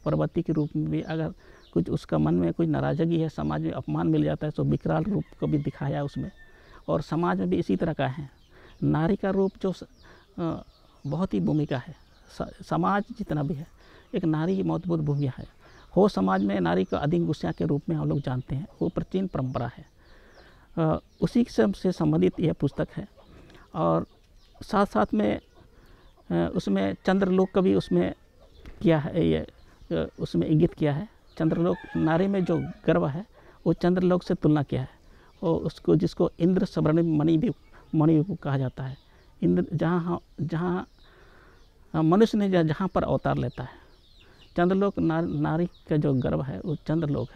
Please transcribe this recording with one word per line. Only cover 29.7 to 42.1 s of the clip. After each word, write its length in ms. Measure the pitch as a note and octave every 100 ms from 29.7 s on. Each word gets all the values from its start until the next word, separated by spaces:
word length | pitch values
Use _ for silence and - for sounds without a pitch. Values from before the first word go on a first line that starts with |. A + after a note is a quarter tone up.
| - - E3 D3+ -
उसमें 280 | E3 E3+ E3+
इंगित 280 | D#3 E3+
किया 180 | - D3+
है। 160 | C#3+ G#3+ - - -
चंद्रलोक 380 | D#3+ E3 E3+ F3+ - E3
नारी 300 | D#3+ E3 G3
में 180 | G3
जो 140 | F3 D#3+ C#3 - -
गर्व 200 | E3+ E3
है, 200 | D3+ G#3 - - - -
वो 60 |
चंद्रलोक 500 | E3+ F3 F3+ F3+ F3+
से 120 | -
तुलना 280 | F#3 D#3 D3+
किया 180 | C#3 B2+
है। 80 | C#3 - - - - -
और 140 | E3+ E3
उसको, 400 | E3 - - D#3+
जिसको 340 | E3+ - - -
इंद्र 260 | E3+ F3+
सवर्ण 520 | F3+ - D#3 D#3+ E3+ D3+
मणि 220 | D#3 D#3+
भी, 120 | F#3 - - - -
मणि 260 | D#3 D3+ D#3+
भी 160 | F#3 -
कहा 220 | - C3+
जाता 240 | B2+ -
है। 140 | C3 C3+ - - - -
इंद्र 240 | E3+ F3+ -
जहाँ, 460 | D#3 E3 F3+ E3+ E3+ - -
जहाँ, 480 | D3 D#3+ F3 F3+ - - - - - - - - - - -
अ, 80 | D#3+
मनुष्य 360 | D#3+